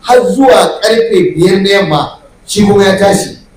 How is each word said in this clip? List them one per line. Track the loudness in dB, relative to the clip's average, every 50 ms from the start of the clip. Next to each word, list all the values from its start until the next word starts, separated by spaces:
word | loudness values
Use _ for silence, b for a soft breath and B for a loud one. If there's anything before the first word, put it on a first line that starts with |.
har | _ 2 0 2 2 0
zuwa | 0 0 2 2 4 2 2 0 -4 -4 -2
ƙarfe | -2 0 0 0 0 0 0 0 0 -2
biyar | 0 0 0 2 0 0
na | 0
yamma, | 0 0 0 -2 -2 -4 -4 -6 -10 -18 -20 -20 -20 _ _
shi | -10 -2 -2 0
kuma | 2 2 2 2
ya | 2 0 0
tashi. | 0 0 0 0 -4 -6 -12 -18 -20 _ _